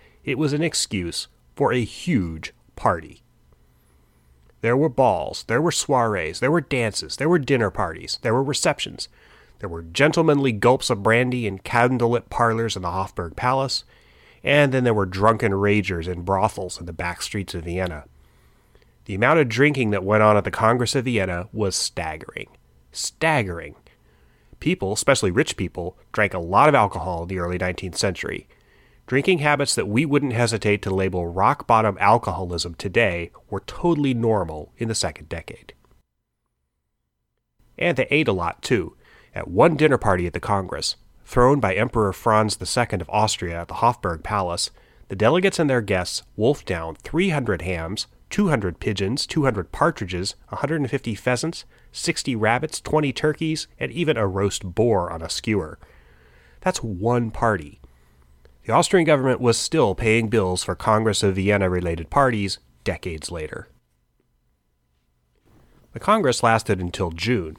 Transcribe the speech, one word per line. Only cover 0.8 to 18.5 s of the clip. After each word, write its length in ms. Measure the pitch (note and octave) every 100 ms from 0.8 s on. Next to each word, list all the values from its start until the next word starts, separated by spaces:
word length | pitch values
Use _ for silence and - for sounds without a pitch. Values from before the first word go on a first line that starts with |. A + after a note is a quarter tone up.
| - G2+ E2+ - - _ _ -
for 160 | C3+
a 100 | B2+
huge 720 | A2 - - C#3+ F2 D#2+ - _ _ -
party. 480 | A2+ F2 D2+ D#2 _ _ _ _ _ _ _ _ _ _ _ _ _ -
There 160 | A2+ B2+
were 120 | D#3
balls, 540 | B2+ B2 F#2 C#2+ - -
there 120 | A#2
were 120 | E3
soirees, 680 | - - C3 A2+ G2+ D#2+ E2
there 140 | B2+
were 80 | E3+
dances, 560 | C#3 C3 A2+ - D#2 -
there 120 | D3
were 120 | F3
dinner 300 | C3 C3+ G#2
parties, 480 | - F2+ E2+ - -
there 100 | A#2+
were 120 | A#2
receptions, 640 | C3+ C3+ E3 D3 - - - _ _ - _ -
there 100 | G2
were 140 | E2
gentlemanly 680 | E2 F#2 D3 E3 D#3+ C#3+ C#3
gulps 360 | G#2+ A#2 C3+ -
of 140 | A2+
brandy 460 | G2+ A#2 B2+ B2 A2
in 100 | F#2+
candlelit 720 | - A#2+ B2 B2+ A#2 A#2 -
parlors 460 | - A#2 A2+ A2+ G2
in 60 |
the 100 | F2+
Hofburg 420 | F2+ F#2+ - F2
Palace, 480 | - B2 C3+ C3+ - - _ _ _ - _
and 260 | - C#3+ C#3+
then 140 | C3
there 100 | B2
were 100 | G#2+
drunken 460 | F#2+ F#2 G#2+ A2 A2+
ragers 560 | G2 G2+ G#2 F#2+ F2 E2
in 160 | F2+
brothels 560 | F2 G2 G#2+ - F#2 -
in 80 | E2+
the 60 |
back 300 | D#2+ F2+ F2
streets 320 | - G#2+ F#2
of 100 | F2+
Vienna. 400 | E2+ F2 F#2 D2+ - _ _ _ _